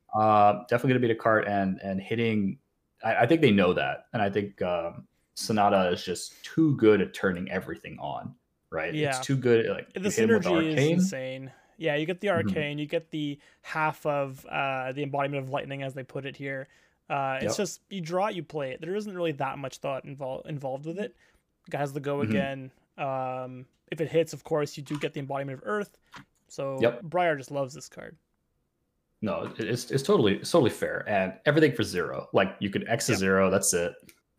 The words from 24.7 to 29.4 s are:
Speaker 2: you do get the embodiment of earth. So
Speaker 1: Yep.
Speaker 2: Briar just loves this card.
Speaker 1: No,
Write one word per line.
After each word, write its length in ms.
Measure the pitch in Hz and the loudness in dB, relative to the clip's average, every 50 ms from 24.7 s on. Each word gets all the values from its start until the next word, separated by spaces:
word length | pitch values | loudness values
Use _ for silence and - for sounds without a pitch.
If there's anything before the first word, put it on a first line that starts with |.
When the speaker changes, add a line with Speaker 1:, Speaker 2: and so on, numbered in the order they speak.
| - | -6
Speaker 2:
you 60 | - 143 | -10 -8
do 160 | - 151 147 | -8 -6 -4
get 140 | 151 147 143 | -4 -6 -6
the 80 | 151 | -6
embodiment 380 | 139 135 143 135 139 139 135 131 | -8 -6 -6 -6 -6 -6 -8 -10
of 100 | - 208 | -6 -4
earth. 280 | 208 208 202 202 _ _ _ _ - - - _ _ _ _ _ | -4 -4 -4 -6 _ _ _ _ -20 -20 -20 _ _ _ _ _
So 300 | - - 139 139 135 131 | -8 -6 -6 -4 -2 2
Speaker 1:
Yep. 220 | 120 117 - - - | 2 2 2 0 -8
Speaker 2:
Briar 340 | 160 143 180 180 170 156 | -4 0 2 2 2 0
just 140 | 139 127 - | -2 -4 -8
loves 240 | 147 143 139 127 135 | -6 -6 -6 -6 -8
this 140 | 151 - - | -14 -18 -18
card. 280 | - - - - - _ _ _ _ _ _ _ _ _ _ _ _ _ _ _ _ _ _ _ _ - | -16 -16 -16 -16 -16 _ _ _ _ _ _ _ _ _ _ _ _ _ _ _ _ _ _ _ _ -6
Speaker 1:
No, 320 | - 107 85 82 | -4 -4 -4 -4